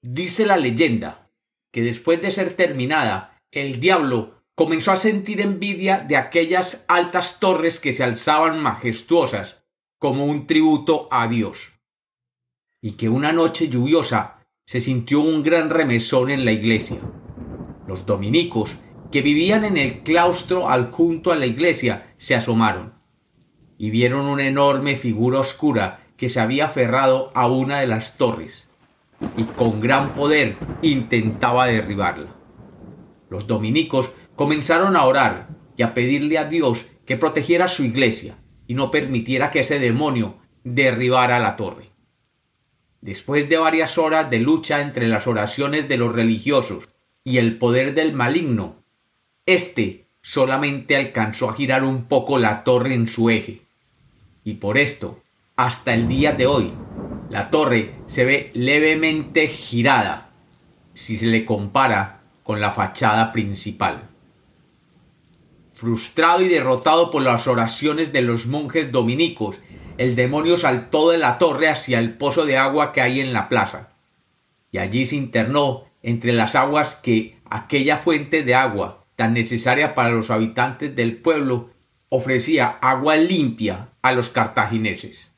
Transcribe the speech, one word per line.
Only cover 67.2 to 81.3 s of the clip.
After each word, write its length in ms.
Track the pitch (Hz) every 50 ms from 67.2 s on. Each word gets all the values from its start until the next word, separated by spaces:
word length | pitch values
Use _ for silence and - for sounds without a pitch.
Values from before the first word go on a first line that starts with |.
las 240 | 131 127 120 113 -
oraciones 680 | 135 123 117 113 113 - - 139 151 147 160 165 143
de 100 | 139 139
los 240 | 123 120 117 117 117
monjes 440 | 120 139 151 151 131 - 160 151 131
dominicos, 640 | 123 127 113 113 123 147 170 165 - - 110 104 98 - - - - - - - -
el 180 | - 123 127 120
demonio 420 | 120 123 127 143 151 156 170 175
saltó 540 | 170 165 139 127 120 120 - - 151 156 170
de 80 | 170 165
la 200 | 151 127 - -
torre 280 | 185 160 143 135 160
hacia 320 | 156 147 - - 131 123 117
el 180 | 117 113 -
pozo 300 | - 143 139 - 165 156
de 100 | 147 135
agua 360 | 131 135 135 139 151 147 143
que 80 | - 139
hay 200 | 127 123 127 135
en 120 | 135 131
la 160 | 120 104 - -
plaza, 400 | 127 113 98 - - - - _ _ _ _ _ _ _ _ _ _ _ _ _ _ _ _ _
y 80 | - 92
allí 260 | 95 95 107 127 131
se 100 | 120 147
internó 720 | 143 131 117 - 117 110 120 139 147 143 135 123 - - _ _ _ -
entre 280 | 120 117 117 117 120
las 220 | 120 117 107 107 -
aguas 400 | 139 131 143 147 151 147 - -
que 460 | - - 123 113 110 110 - - _ _ -
aquella 460 | - 123 - - 147 139 135 151 151
fuente 480 | 147 - 175 160 147 143 - 160 156 139
de 100 | 120 123
agua, 500 | 127 131 - 98 98 87 - - - _ _ _
tan 160 | - 113 113
necesaria 640 | 117 120 113 113 123 110 - 127 127 143 151 147 -
para 140 | 131 120 117
los 200 | 117 113 107 107
habitantes 640 | 113 110 113 110 - 123 123 135 123 - 147 143 131
del 220 | 127 117 117 117
pueblo, 540 | - - 165